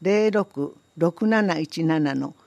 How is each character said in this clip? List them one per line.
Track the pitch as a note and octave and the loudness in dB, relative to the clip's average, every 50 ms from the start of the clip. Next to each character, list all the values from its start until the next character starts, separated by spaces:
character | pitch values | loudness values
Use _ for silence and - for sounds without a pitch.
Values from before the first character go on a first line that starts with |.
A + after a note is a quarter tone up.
零 | E3 F#3 G3+ G#3+ G#3+ A3 | -2 0 2 2 2 2
六 | G3 G#3+ G3 - - C#3+ C#3+ - - - _ _ _ D#3 | 2 0 -2 -2 -4 -6 -6 -6 -8 -14 _ _ _ 0
六 | E3 F3 E3+ - A3 G#3+ | 0 0 0 0 0 2
七 | A3+ A3 G#3 F#3+ E3+ D#3 | 2 2 2 0 0 -2
一 | D#3+ D3 - E3 E3 | -4 -6 -6 -4 0
七 | D#3+ D#3+ D#3 D3+ C#3+ C3+ | 0 2 2 0 0 -2
の | C3+ C3+ C#3+ - - _ | -4 -6 -8 -10 -14 _